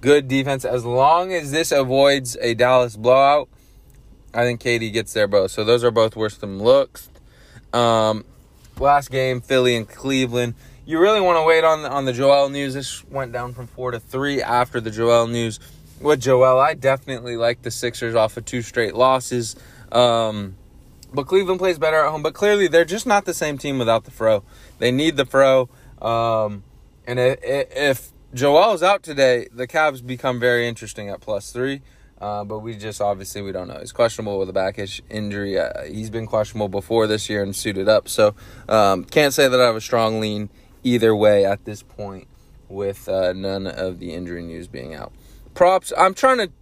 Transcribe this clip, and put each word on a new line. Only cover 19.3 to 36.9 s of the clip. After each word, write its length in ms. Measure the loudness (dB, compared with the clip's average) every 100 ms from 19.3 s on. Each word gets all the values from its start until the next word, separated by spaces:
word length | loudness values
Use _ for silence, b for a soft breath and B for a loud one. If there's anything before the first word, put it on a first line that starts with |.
| -6 -6 -10 B B B
Um, 640 | 2 4 2 -2 -4 -10 -14 -20 -20 -20 -20 -10
but 120 | -8 0
Cleveland 320 | 0 2 0
plays 220 | 0 0
better 160 | 0 2
at 160 | 0
home. 100 | 0
But 120 | -6
clearly, 340 | -2 0 2 4
they're 160 | 2
just 240 | 2 -2 0
not 160 | 0
the 100 | 0
same 240 | -6 -4 -4
team 220 | -6 -4
without 240 | 0 0
the 80 | -2
Fro. 320 | -2 0 0 -2 b b b
They 140 | -2
need 240 | 0 -2 0
the 100 | 0
Fro. 440 | 4 4 4 2 b b b
Um, 640 | -4 -2 0 0 -2 -6 -18 _ -20 _ -8
and 100 | 0
i-, 200 | 0 0
i-, 260 | -4 -4 -4
if 400 | -2 -2 -2 -6 _ _
Joel 400 | -2 4 6 4
is 100 | 4
out 200 | 2 0
today, 440 | -4 2 2 2 -2
the 140 | -12 -6
Cavs 380 | 0 0 -2 -10
become 320 | -6 -4 -2
very 300 | 0 0 -2
interesting 400 | -6 -14 -14 -12
at 140 | -12
plus 320 | -8 -8 -8
three. 280 | -6 -6 -6 -12 b b b
Uh, 240 | -10 -8
but 160 | -10 -10
we 160 | -12 -12
just, 240 | -12 -6
obviously, 420 | -4 -4 -6 -12
we 120 | -10
don't 160 | -10 -10
know. 100 | -12
He's 140 | -16
questionable 440 | -2 -2 0 -6 -4
with 120 | -4
a 40 |
back 240 | -2 -4 -4
ish-, 240 | -10 -12 -12
injury. 480 | -10 -8 -6 -4 -4
Uh, 260 | -4 -6
he's 260 | -12 -12 -10
been 180 | -10 -4
questionable 400 | -2 -2 -4 -4
before 400 | -4 -2